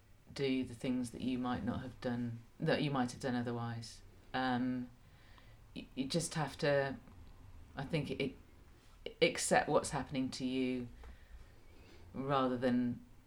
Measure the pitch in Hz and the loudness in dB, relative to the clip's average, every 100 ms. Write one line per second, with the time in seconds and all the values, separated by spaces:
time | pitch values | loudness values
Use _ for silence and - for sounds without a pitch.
0 | - - - - 139 131 120 117 135 127 | -20 -20 -14 -2 2 2 0 -2 0 0
1 | 120 - 123 127 123 117 104 - 127 - | -2 -2 -2 0 0 0 0 -2 -4 -4
2 | 127 120 120 117 - - 160 127 143 139 | -2 0 -2 -4 -10 -2 2 4 2 2
3 | 123 - 135 123 120 120 117 117 113 - | 0 0 0 0 0 -2 -2 -6 -8 -14
4 | - - - 127 131 123 127 127 123 - | -18 -20 -6 0 2 2 2 0 -4 -10
5 | - - - - - - - - - - | -20 -20 -20 -20 -20 -20 -14 -14 -8 -6
6 | 135 170 156 170 139 - 151 143 139 135 | 0 0 0 -2 -2 0 4 4 2 -2
7 | - - - - - - - - 139 160 | -10 -18 -18 -18 -16 -16 -12 -8 -2 0
8 | 131 - 139 - - - - - - - | 0 -2 -2 -4 -14 -20 -20 -20 -20 -14
9 | - - 170 - - 175 - 156 - 147 | -14 2 4 4 4 4 6 4 4 0
10 | 127 139 131 - 131 131 127 127 117 - | -2 0 0 0 0 2 2 0 -4 -10
11 | - - - - - - - - - - | -14 -16 -16 -16 -16 -18 -20 -20 -20 -18
12 | - - 135 139 131 127 123 123 123 120 | -12 -6 2 4 4 4 4 4 4 0
13 | - - | -8 -20